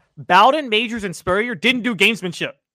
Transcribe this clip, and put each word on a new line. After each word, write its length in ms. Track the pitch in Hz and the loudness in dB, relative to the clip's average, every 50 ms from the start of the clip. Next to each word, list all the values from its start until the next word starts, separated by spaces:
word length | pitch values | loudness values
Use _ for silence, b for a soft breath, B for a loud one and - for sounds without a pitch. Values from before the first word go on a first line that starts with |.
| _ _ _ - | _ _ _ -16
Bowden, 520 | 135 - 180 190 208 254 277 320 294 247 | -4 2 4 6 6 6 4 2 -2 -2
Majors, 340 | 214 214 240 226 233 233 196 | -2 -2 -2 -2 -6 -6 -6
and 120 | 190 160 | -8 -8
Spurrier 380 | - - 185 180 202 226 247 233 | -8 -4 -2 -2 -2 -2 -4 -6
didn't 280 | 147 - 240 262 254 196 | -2 0 0 0 0 -2
do 120 | 247 226 | -4 -2
gamesmanship. 580 | 165 190 214 226 175 190 180 160 - 165 123 - _ _ _ _ | 2 2 0 0 0 -6 -8 -8 -6 -8 -8 -10 _ _ _ _